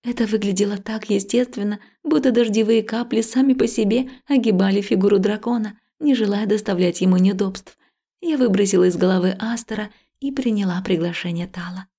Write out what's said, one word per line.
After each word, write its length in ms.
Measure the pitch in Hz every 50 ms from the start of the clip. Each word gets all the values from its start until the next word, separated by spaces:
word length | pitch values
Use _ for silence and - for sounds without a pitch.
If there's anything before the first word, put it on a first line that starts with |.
| _
Это 220 | 240 240 240 233
выглядело 500 | 208 208 214 196 196 196 185 208 202 208
так 340 | 196 196 - 220 220 208 -
естественно, 680 | 208 202 190 - - 240 247 247 - - 202 208 208 202 - _ _ _ _
будто 280 | 320 320 302 262 262 233
дождевые 500 | 233 240 226 202 220 220 208 226 226 214
капли 380 | - 220 226 247 240 - 220
сами 340 | 220 - - 262 269 277 262
по 120 | 262 240
себе 440 | 233 - - 220 196 220 247 262 262 - - _
огибали 540 | _ 285 262 220 226 196 180 190 196 196 202
фигуру 380 | 196 - 233 190 190 202 202 196
дракона, 600 | 185 202 208 208 - 226 240 233 214 208 - _ _ _ _ _
не 140 | 311 294 269
желая 320 | 226 220 202 202 202 214
доставлять 540 | 202 208 214 214 - 196 175 185 175 175 -
ему 160 | 185 185 185
неудобств. 600 | 180 185 190 196 190 214 190 185 - - - - _ _ _ _ _ _ _ _ _
Я 160 | - 339 311
выбросила 480 | 269 254 233 190 190 202 190 196 185 180
из 120 | 185 180
головы 400 | - - 185 185 185 175 185 - -
Астера 520 | 220 220 233 233 - - 220 214 214 202 _ _ _ _ _ _
и 120 | - 277 277
приняла 480 | 285 262 247 214 208 202 190 175 180 190
приглашение 640 | - 185 165 165 175 170 - - 180 170 170 175
Тала. 400 | 180 - 180 175 175 180 185 190 _ _